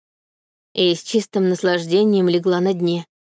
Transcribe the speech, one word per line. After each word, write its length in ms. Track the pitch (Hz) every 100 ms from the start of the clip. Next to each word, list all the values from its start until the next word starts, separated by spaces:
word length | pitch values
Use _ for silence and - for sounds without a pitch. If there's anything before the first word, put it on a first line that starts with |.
| _ _ _ _ _ _ _
И 200 | - 180
с 100 | 170
чистым 460 | - 226 - 202 185
наслаждением 800 | 180 185 175 165 190 214 196 180
легла 300 | 175 185 180
на 120 | 185
дне, 320 | 180 175 170 - _ _